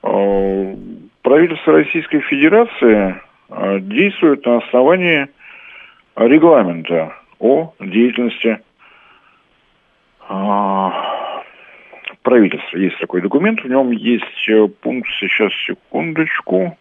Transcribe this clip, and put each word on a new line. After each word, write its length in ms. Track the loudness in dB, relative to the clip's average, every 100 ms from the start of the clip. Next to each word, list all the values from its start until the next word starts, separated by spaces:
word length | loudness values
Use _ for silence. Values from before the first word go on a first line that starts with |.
Э, 720 | -2 0 0 0 0 -2 -4 -8 -16 -20 -20 _
правительство 520 | 2 4 4 0 2
Российской 460 | 2 2 -4 -4 -4
Федерации, 1000 | -2 0 4 4 2 2 4 4 2 -4 -16 _ _
э, 280 | -6 -4 -4
действует 640 | -4 -2 -2 2 2 2 2
на 100 | 0
основании 720 | 2 2 4 4 2 0 -2 _ -20 -20 -20 -20 -20 _ _ 0
регламента 1000 | 4 6 6 6 4 -4 -4 -4 -4 -10 _ _
о 340 | 0 0 -2 _
деятельности, 800 | -6 0 0 0 -4 -2 -4 -4 _ _ _ _ _ _ _ _ _ _ _ _ _ _ _ _ -12
а, 1160 | -8 -2 -2 0 0 -2 -4 -8 -8 -10 -12 -16 _ -20 -20 _ -20 -18 -6
правительства. 540 | 2 4 4 0 -10 -4
Есть 220 | -4 -4
такой 240 | -6 -4
документ, 400 | -2 0 0 -4
в 60 | -2
нем 220 | 0 0
есть, 580 | -2 0 -2 -4 -10 0
э, 200 | 4 2 0
пункт, 260 | -8 -8 -8 -8
сейчас, 320 | -4 -2 -2 -4 -10
секундочку. 1080 | -10 _ -8 -6 -4 -4 -4 -2 -2 -2 -6